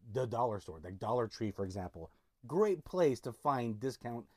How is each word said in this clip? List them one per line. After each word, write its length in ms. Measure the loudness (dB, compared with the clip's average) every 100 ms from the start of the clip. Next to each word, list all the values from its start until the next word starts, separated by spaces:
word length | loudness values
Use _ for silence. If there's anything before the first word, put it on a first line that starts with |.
| -6
the 140 | -2 0
dollar 340 | 2 2 0
store, 200 | -6 -10
like 160 | -10 -6
Dollar 300 | 0 2 0
Tree, 220 | -2 -2
for 140 | -2
example. 460 | -4 -4 -6 -8 -14 _ _ _ -2
Great 380 | 2 4 2
place 360 | 0 4 4 4
to 120 | -2
find 460 | -2 2 2 0 -2
discount 480 | -2 -4 -6 -8 -10